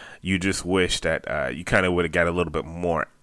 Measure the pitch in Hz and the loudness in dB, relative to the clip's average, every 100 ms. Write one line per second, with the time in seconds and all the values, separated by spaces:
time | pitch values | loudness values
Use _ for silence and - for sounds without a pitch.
0 | - - 90 95 95 90 87 95 90 - | -20 -10 -2 0 0 -2 0 2 2 0
1 | 82 80 - 76 65 67 87 107 92 87 | -2 -2 -2 -4 -4 -4 2 2 4 2
2 | 85 87 85 87 82 78 73 85 87 80 | 2 2 2 2 -2 -2 -6 -4 -2 -2
3 | - _ | -2 _